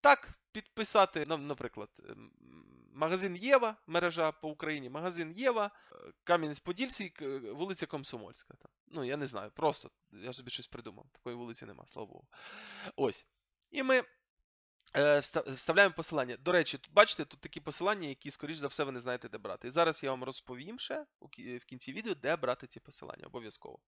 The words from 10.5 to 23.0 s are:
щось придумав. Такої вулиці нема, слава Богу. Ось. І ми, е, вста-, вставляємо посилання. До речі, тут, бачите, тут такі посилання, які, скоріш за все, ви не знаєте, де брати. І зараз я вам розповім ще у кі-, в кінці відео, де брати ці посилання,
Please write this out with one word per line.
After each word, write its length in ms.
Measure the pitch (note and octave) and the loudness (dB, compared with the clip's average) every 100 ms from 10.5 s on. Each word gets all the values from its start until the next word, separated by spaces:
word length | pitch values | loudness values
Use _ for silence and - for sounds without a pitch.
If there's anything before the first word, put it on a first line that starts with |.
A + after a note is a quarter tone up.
щось 160 | - A#2+ | -10 -10
придумав. 400 | - A#2 F#2+ C3+ | -12 -14 -16 -20
Такої 240 | _ - A#2+ | _ -10 -8
вулиці 300 | A#2+ A#2 G#2+ | -10 -12 -14
нема, 200 | G2+ - | -16 -16
слава 200 | - G2+ | -12 -12
Богу. 200 | - - - - - - - - - | -14 -20 -20 -18 -16 -16 -12 -12 0
Ось. 300 | B2+ - - _ _ _ _ | 0 0 -12 _ _ _ _
І 120 | - | -4
ми, 200 | C4 C4 - _ _ _ _ _ _ _ - - | 4 4 2 _ _ _ _ _ _ _ -6 2
е, 220 | D3 D3 | 6 6
вста-, 220 | C#3+ E3 C#3 | 4 -2 -2
вставляємо 400 | C3 - E3 G3+ | -6 2 8 6
посилання. 420 | E3 D#3+ D#3 B2+ A#2+ | 6 -2 0 -2 -2
До 160 | - | 4
речі, 260 | F3+ D#3 C#3 | 4 4 -2
тут, 140 | - | 0
бачите, 320 | - A3 - | 8 8 8
тут 160 | D3+ - | -6 -8
такі 200 | - - | -14 -10
посилання, 480 | D#3 D3 F3+ G#3 D#3+ | -6 -2 0 0 -2
які, 220 | C3+ D3 | -8 -10
скоріш 260 | - D3 D#3+ | -10 -8 -6
за 100 | C#3+ | -6
все, 180 | - | -2
ви 80 | C#3+ | -4
не 80 | B2+ | -2
знаєте, 280 | B2 B2 B2 | -4 -6 -6
де 100 | A#2+ | -10
брати. 300 | G2+ F#2 A#2+ | -8 -8 -4
І 20 | |
зараз 320 | C#3 E3 D#3 | 2 2 2
я 80 | C#3 | -2
вам 140 | C3 | -4
розповім 540 | B2+ C3 - B2 D3+ A#3+ | -4 -10 -12 -12 -12 -12
ще 280 | - - D4 _ | -6 -6 -8 _
у 80 | - | -20
кі-, 300 | - - B2 | -16 -12 -12
в 60 | |
кінці 280 | - - - | -12 -14 -10
відео, 220 | D3+ A3+ | -8 -6
де 220 | E3+ B2+ E3 | -4 -2 0
брати 300 | C3 B2 C3 | 0 -2 -4
ці 140 | - | -18
посилання, 460 | - - | -18 -16